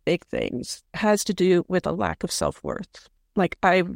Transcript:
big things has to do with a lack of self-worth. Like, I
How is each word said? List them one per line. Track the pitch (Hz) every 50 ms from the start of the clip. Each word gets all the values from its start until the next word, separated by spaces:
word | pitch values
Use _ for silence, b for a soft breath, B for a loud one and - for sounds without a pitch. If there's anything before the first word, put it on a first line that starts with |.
| _
big | - 175 - -
things | _ - 60 55 - - 123 - - - - _ _ -
has | - - 214 214 202 -
to | - 190
do | - 180 185 180 175 -
with | - 180 180 -
a | 160
lack | 82 101 101 85 80 - -
of | 170
self-worth. | - - 80 73 - - - 73 - - - - - - - _ _ _ _ _ _
Like, | 202 214 247 - - -
I | 185 180 185 175 185 -